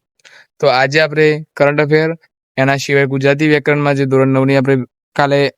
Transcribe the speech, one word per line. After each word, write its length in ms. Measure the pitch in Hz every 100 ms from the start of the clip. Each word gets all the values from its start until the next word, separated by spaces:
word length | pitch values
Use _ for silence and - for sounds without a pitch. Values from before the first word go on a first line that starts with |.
| _ - - - _ -
તો 60 | 143
આજે 340 | 127 135 151
આપણે 440 | 156 147 151 151 156 -
કરંટ 240 | 143 147
અફેર, 360 | 147 156 160 165 _ _ _ -
એના 200 | 135 139
સિવાય 300 | - 143 139
ગુજરાતી 420 | 135 139 143 156
વ્યાકરણમાં 460 | 147 143 147 143
જે 100 | 139
ધોરણ 240 | 139 135 135
નવની 280 | 135 135 139
આપણે 200 | 131 135 120 _ _ -
કાલે 360 | 143 143 139